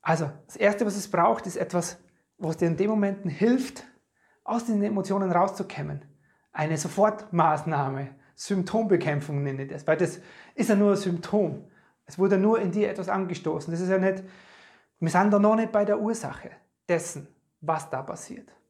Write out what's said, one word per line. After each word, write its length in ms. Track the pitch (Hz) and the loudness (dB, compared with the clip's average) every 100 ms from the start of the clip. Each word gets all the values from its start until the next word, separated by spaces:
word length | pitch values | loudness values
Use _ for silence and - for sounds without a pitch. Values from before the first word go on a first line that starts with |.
| - | 0
Also, 220 | 160 147 - _ | 0 0 -8 _
das 80 | |
Erste, 320 | - 208 208 214 | 2 2 2 -2
was 80 | |
es 160 | 196 - | -2 -2
braucht, 380 | 180 175 226 185 | 2 4 2 -4
ist 80 | - | -6
etwas, 440 | 170 175 170 - _ _ _ _ | -2 -2 -2 -8 _ _ _ _
was 180 | 165 156 | -6 0
dir 120 | 170 | 0
in 80 | 165 | 2
den 120 | 202 | 0
Momenten 400 | 220 202 196 180 | 2 0 -2 -6
hilft, 540 | 143 220 262 262 - - _ _ _ _ _ | 0 2 2 0 -10 -20 _ _ _ _ _
aus 200 | - 233 | -6 -4
den 160 | 233 208 | -2 0
Emotionen 480 | 202 202 190 196 190 | 0 -2 -2 0 2
rauszukommen. 720 | 175 190 185 190 - 147 143 - _ _ _ _ | 4 2 0 -8 -6 -8 -10 -12 _ _ _ _
Eine 240 | - 156 160 | -4 -2 -2
Sofortmaßnahme, 1300 | 170 - 214 214 - 170 160 151 165 147 139 135 139 - _ _ | -2 4 4 2 -4 2 4 2 0 -2 -2 -4 -8 -12 _ _
Symptombekämpfung 1040 | - 196 180 220 214 175 147 147 143 143 | -4 -2 0 0 2 2 2 -2 -2 -4
nenne 220 | 143 135 | -4 -6
ich 40 | 139 | -8
das, 160 | 143 | -6
weil 120 | 143 160 | 0 2
das 240 | 175 - - - - | 2 -2 -18 -20 -18
ist 140 | - 220 | -4 2
ja 80 | 202 | 4
nur 160 | 208 | 4
ein 40 | 196 | 4
Symptom. 680 | 196 170 - 208 180 - - _ _ _ | 0 -4 -2 0 0 -4 -12 _ _ _
Es 160 | - - | -20 0
wurde 180 | 196 196 | 2 4
nur 220 | 208 226 | 4 2
in 100 | 202 | 0
dir 180 | 185 208 | 0 -2
etwas 200 | 208 180 | -2 -4
angestoßen. 640 | 196 185 170 160 156 165 | -2 -2 -4 -4 -6 -6
Das 80 | 165 | -4
ist 80 | 185 | 0
ja 100 | 190 | 2
nicht, 240 | 190 190 190 - - - - _ _ _ | 2 -2 -8 -20 -20 -20 -20 _ _ _
wir 100 | 165 | 0
sind 220 | 180 208 | 2 4
da 80 | 202 | 4
noch 160 | 208 220 | 4 4
nicht 160 | 226 | 2
bei 120 | 208 | 0
der 160 | 202 208 | 0 0
Ursache 520 | 214 226 - - - - _ _ - | -2 -4 -6 -10 -16 -20 _ _ -2
dessen, 380 | 170 165 147 - _ _ _ | -2 -2 -12 -16 _ _ _
was 300 | 156 160 - | -4 -4 -4
da 100 | 131 | -8
passiert. 460 | 139 - - - - _ | -8 -12 -14 -18 -18 _